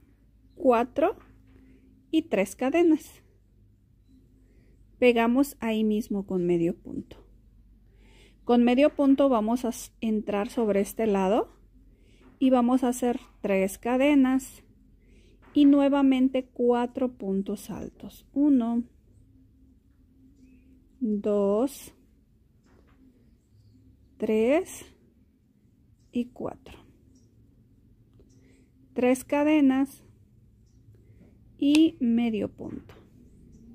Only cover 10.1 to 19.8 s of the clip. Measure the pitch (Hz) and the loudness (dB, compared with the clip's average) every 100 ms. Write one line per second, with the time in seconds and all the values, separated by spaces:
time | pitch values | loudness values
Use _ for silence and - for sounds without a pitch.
10.1 | 214 - 202 214 - 220 196 202 - 226 | -4 -4 -6 -4 -2 0 0 -2 -4 -2
11.1 | 196 190 233 466 - _ - - _ _ | 0 2 0 -2 -12 _ -20 -20 _ _
12.1 | - - _ 262 254 240 262 247 247 247 | -20 -20 _ 2 2 2 0 0 -2 -4
13.1 | 247 - _ 202 190 190 - 233 254 277 | -4 -10 _ -2 0 -2 -4 -4 0 4
14.1 | 294 254 262 - - _ _ _ _ _ | 4 2 0 -4 -20 _ _ _ _ _
15.1 | - - _ - 294 285 285 277 277 269 | -20 -20 _ -4 4 4 6 4 2 2
16.1 | 262 262 262 262 - 240 240 240 262 254 | 2 0 0 -6 -2 0 0 -2 -4 -6
17.1 | 254 196 190 196 202 - 185 - - 202 | -6 -6 -4 -4 -10 -10 -14 -14 -16 -20
18.1 | - _ 269 294 269 226 233 240 _ _ | -20 _ -2 2 2 2 -4 -6 _ _
19.1 | _ _ _ _ _ _ _ | _ _ _ _ _ _ _